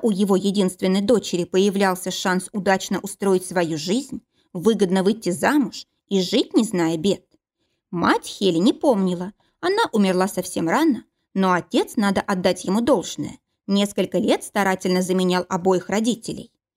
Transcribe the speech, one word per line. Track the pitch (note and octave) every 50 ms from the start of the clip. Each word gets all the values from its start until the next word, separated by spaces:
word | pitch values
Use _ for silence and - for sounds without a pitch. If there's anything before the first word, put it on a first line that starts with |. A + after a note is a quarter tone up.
у | - A3+
его | G3+ F3+ G#3 F#3+ G3+
единственной | F#3 F#3+ G3+ F#3 G#3 F#3+ F#3+ - - - F#3 F#3+ G3+
дочери | G3+ G3+ B3+ G3 G3 - - F3 E3+
появлялся | - - F#3 G3 G#3 F#3 G3 G3+ F#3+ F3+ F3+ - F#3+
шанс | F3+ - - G3 F3+ F#3 F#3 - -
удачно | G#3 F3 G3 F#3+ F#3+ - - G3+ E3+
устроить | - F#3+ - - G#3 G3+ F#3 F#3 F#3
свою | - F3 F#3 F3 D#3 E3 D3+
жизнь, | D3+ E3+ G3 C4 C#4+ - - - - _ _ _ _ _ -
выгодно | F3+ D#3+ G#3+ A3+ F#3 G3+ F3 F#3 F#3+ F3+
выйти | G3 A3+ A3+ - F3
замуж | F3 D3 G3 G#3 C#4 D4+ B3 - - - - _ _ _ _ -
и | G3+ F#3+
жить, | F3+ F3+ - B3+ - - -
не | - A3
зная | - - F3+ E3+ D#3+ E3 D#3+
бед. | D#3 G3+ F3+ - _ _ _ _ _ _ _ _ _ _ _ _ _ _
Мать | - E3+ F3 G#3+ E4+ A#4 -
Хели | - - - G3+ F#3 E3+ D#3+
не | F3+ A#3 -
помнила, | - - D4+ A#3 G3 F#3+ F#3 F3+ E3+ F3+ F#3+ - _ _ _ _ _
она | - F4+ G4 A4 A#4 A4
умерла | - G#3+ G3+ F#3+ F3+ F#3 F#3 G3+
совсем | - F#3 F3+ - - G3+ E3+ D#3+
рано, | F#3 C4 D#4+ E4 A#3 G#3 - _ _ _ _ _ -
но | G3 F#3+ F#3+
отец, | F3+ E3+ E3 - - D4 G4+ - - -
надо | G3+ G3 F#3 -
отдать | - - G3+ F3+ F3 F#3+ F3+ - -
ему | - F#3+ A3+
должное, | A#3 D4+ C4 F#3 D#3 - - - D3 - - - _ _ _ _ _
несколько | - G3 G3+ G3+ G3+ - - F#3+ F#3 - F3+
лет | - - - - -
старательно | - - G#3 G3 F#3+ F#3+ F#3 - F#3+ F3+ F3+
заменял | F#3 F3 F#3 F#3 F#3 F3+ F3+ F3+ F3+ -
обоих | F#3+ F3+ F3 F#3+ F#3+ F3+ F3+ -
родителей. | F#3+ G#3+ A3 B3 G#3 - - - A3 - - - _ _ _ _ _